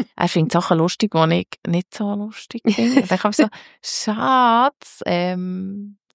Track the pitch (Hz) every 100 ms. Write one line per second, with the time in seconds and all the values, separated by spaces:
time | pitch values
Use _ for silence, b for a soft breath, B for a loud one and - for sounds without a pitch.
0 | - - 185 180 156 170 - 165 170 -
1 | 214 160 160 175 180 - - 175 - -
2 | 208 208 208 - - 226 240 202 233 262
3 | 196 185 208 214 226 - - _ - -
4 | - 214 254 262 240 233 262 - - -
5 | - 175 180 185 180 185 190 202 202 202
6 | _